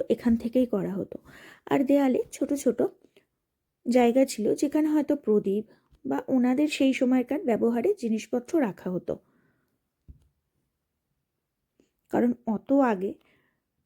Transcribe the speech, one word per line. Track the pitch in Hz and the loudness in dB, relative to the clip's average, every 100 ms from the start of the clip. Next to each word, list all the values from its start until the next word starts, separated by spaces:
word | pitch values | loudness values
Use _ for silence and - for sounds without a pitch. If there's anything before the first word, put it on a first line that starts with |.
| - | -2
এখান | 233 240 233 | -2 0 -2
থেকেই | 233 254 247 | 0 -2 0
করা | 202 170 196 | -2 -4 -6
হতো। | - - - - - - - | -8 -12 -20 -20 -20 -16 -4
আর | 277 262 | -2 2
দেয়ালে | 277 269 240 - | 4 4 0 -4
ছোট | - 277 285 | -6 -4 -2
ছোট | 247 233 359 - _ _ _ _ _ _ _ _ | -2 0 -4 -6 _ _ _ _ _ _ _ _
জায়গা | - 247 233 254 269 | 0 4 4 4 2
ছিল, | - 208 - | 0 -2 0
যেখানে | 285 302 311 | 0 0 0
হয়তো | 302 294 285 | 0 0 -2
প্রদীপ | - 208 208 202 - _ _ _ 269 | 2 0 0 -4 -6 _ _ _ -6
বা | 277 - | -6 -2
ওনাদের | 262 247 254 302 - | 0 2 2 0 2
সেই | 269 254 | 0 2
সময়কার | 247 254 247 277 311 | 2 2 0 -4 -2
ব্যবহারে | 220 226 240 349 415 | 0 0 0 0 -2
জিনিসপত্র | 233 220 - 247 240 330 226 | -2 -4 -4 -6 -2 -2 -2
রাখা | 180 185 | -4 -6
হতো। | 180 - - _ _ _ _ _ _ _ _ - - _ _ _ _ _ _ _ _ _ _ _ _ _ _ _ _ _ _ - | -6 -6 -10 _ _ _ _ _ _ _ _ -20 -20 _ _ _ _ _ _ _ _ _ _ _ _ _ _ _ _ _ _ -6
কারণ | - 240 240 - | -2 0 -2 -6
অত | 202 - 277 254 | -6 0 2 2
আগে | 196 196 - _ _ _ _ _ _ | 0 -6 -10 _ _ _ _ _ _